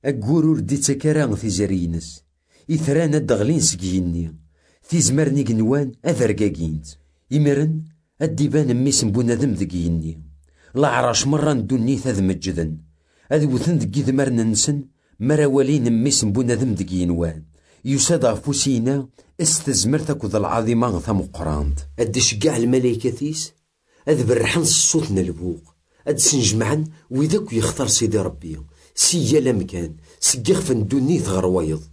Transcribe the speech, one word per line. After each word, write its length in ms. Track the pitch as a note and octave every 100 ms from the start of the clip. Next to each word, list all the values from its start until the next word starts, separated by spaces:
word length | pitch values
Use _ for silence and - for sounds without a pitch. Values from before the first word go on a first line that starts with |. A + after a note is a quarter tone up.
ayyur 400 | C3+ B2+ G#2 E3 D#3
ur 80 | D#3
d-ittak 420 | - C#3+ - C3+ D3+
ara 180 | D3+ C3+ G2+
tizari-ines. 720 | A2 F#2 G2+ F#2 E2+ E2 - - _ _ _ _ -
Itran 480 | D#3 D3+ C#3+ E3 D3
ad 80 | -
d-ɣlin 360 | A2 A2 D#3+ -
seg 120 | F2+
yigenni, 460 | F#2 F#2 F2 E2+ E2 D#2 - _ _ _ -
tizmar 420 | E3+ G2 C3+ D3+
n 80 | C#3
yigenwan 500 | C3+ A2 A2 C#3 C#3 - D3+
ad 80 | D#3
rgagint. 640 | A#2 G2+ G#2 D2 E2 D#2 - - _ _ _
Imiren, 420 | C#3 D3 C#3 D#3 D#3+ - _ _ _
ad 160 | D#3+ G#2
d-iban 320 | D3 C#3+ C3+
mmi-s 320 | A#2+ C3+ C#3+
n 60 | A2
bunadem 420 | G#2 A#2+ A#2 C#3 F2+
deg 160 | F2
yigenni. 420 | F2 E2+ E2 D#2+ D#2 - - _ _ _ B2
Laɛrac 460 | C#3+ B2 B2 A#2 C3+
merra 280 | D3+ D3+ C3+
n 80 |
ddunit 400 | G2+ C3 A2+ C3 C3
ad 140 | G2+
meǧǧden, 520 | F#2+ F#2 F#2+ E2 E2 D#2 - _ _ _ _
ad 140 | D3+ D3
wten 320 | B2+ D#3+ E3
deg 160 | G#2+ A#2
yidmaren-nsen, 840 | C3+ C3 B2+ A#2 A2 A2 - C#3+ C3+ _ _ _
mi 120 | A#2
ara 140 | D3+ C#3+
walin 400 | C3+ C3 D3+ A#2+
mmi-s 320 | A2+ C3+ C#3
n 100 | G#2+ G#2
bunadem 400 | A#2+ A#2+ C3 F#2
deg 140 | F2+
yigenwan. 560 | F#2 F2 E2+ E2+ D#2 D#2 _ _ _ B2
Yusa-d 380 | C3+ - E3+ A#2+
ɣef 160 | G#2
usigna, 640 | C#3+ C#3 C#3 B2+ A#2 C#3 C3 _ _ -
as 240 | D#3+ -
tezmert 460 | - C3 G#2+ D3 D3+
akked 240 | C#3+ G#2+ G#2+
lɛaḍima 540 | F#2 A2+ A2+ A#2 A#2+ F#2
tameqqrant. 800 | F#2+ G2 - - D#2 D2 C#2+ C#2 - -
Ad 160 | A2
d-iceggeɛ 480 | B2 - G#2+ D#3+ A#2
lmalaykat-is, 840 | A#2+ C3 B2+ A2+ B2 B2 D3 D#3 - _ _ _ _ _ -
ad 120 | D3 A2+
berrḥen 380 | B2 - E3+ E3
s 60 | -
ṣṣut 320 | - E3 - G2
n 20 |
lbuq, 400 | F#2 E2 F2+ D#2+ - _ _ _ -
ad 100 | D3
d-snejmaɛen 640 | - C#3+ G#2+ G#2+ A#2 D3+ D#3 - _ B2+
wid 180 | D3+ G3+
akk 80 | - A2+
yextar 320 | G#2+ - B2
Sidi 320 | - A2 G#2+
Rebbi, 400 | F2 C#2 E2+ D#2 D2 _ _ -
si 200 | - F3 A2+
yal 160 | D3+ C3
amkan, 480 | A2 F#2 F2+ E2 D#2 - -
seg 240 | - B2+
yixef 320 | A2+ F#3 F#3+ A#2+
n 80 |
ddunit 400 | G2+ C#3 C3+ F3
ɣer 240 | - F#2+ F#2
wayeḍ. 360 | F#2 D#2 D#2 -